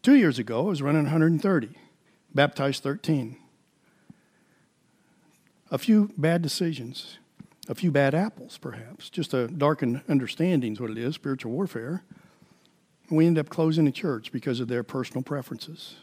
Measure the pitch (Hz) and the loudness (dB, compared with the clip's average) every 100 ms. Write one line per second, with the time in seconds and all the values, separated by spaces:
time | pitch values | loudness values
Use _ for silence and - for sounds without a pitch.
0 | - 277 175 120 113 117 185 160 147 156 | 8 8 6 2 -2 -2 -2 -2 2 2
1 | 147 160 160 160 196 175 - - - _ | 2 4 4 4 2 2 0 -14 -20 _
2 | _ _ _ 135 139 - 139 131 139 143 | _ _ _ 2 2 2 -4 -2 -6 -4
3 | - 147 113 127 _ _ _ _ _ _ | 0 -2 -2 -12 _ _ _ _ _ _
4 | _ - _ _ _ _ _ _ _ _ | _ -20 _ _ _ _ _ _ _ _
5 | _ _ _ _ _ _ _ 143 - 214 | _ _ _ _ _ _ _ -4 4 4
6 | 208 - 156 170 160 - 170 139 120 131 | 4 0 0 2 0 -2 -4 -4 -10 -14
7 | - - _ _ - _ - - 180 143 | -16 -20 _ _ -20 _ -12 -2 2 4
8 | 139 156 214 - - - - 113 113 - | 4 2 -2 -6 -20 -14 -12 -12 -16 -20
9 | - - 151 131 117 160 143 151 123 123 | -12 -8 -4 -2 -2 0 0 2 -2 -2
10 | - 143 120 - 175 160 120 107 117 110 | 0 0 0 -2 0 2 0 -6 -8 -4
11 | 120 156 143 131 117 131 196 117 117 180 | -6 -6 -6 -6 -6 -6 -6 -6 -8 -8
12 | _ - - _ _ _ _ _ _ _ | _ -20 -20 _ _ _ _ _ _ _
13 | _ 156 170 160 143 - 160 160 147 - | _ 2 4 4 -2 0 2 4 2 2
14 | 175 117 110 123 139 120 120 123 113 135 | -4 -4 -6 -6 -4 -4 -2 -4 -4 -6
15 | 123 143 135 143 - 113 - 160 - - | -6 -8 -6 -8 -8 -14 -14 -18 -20 -20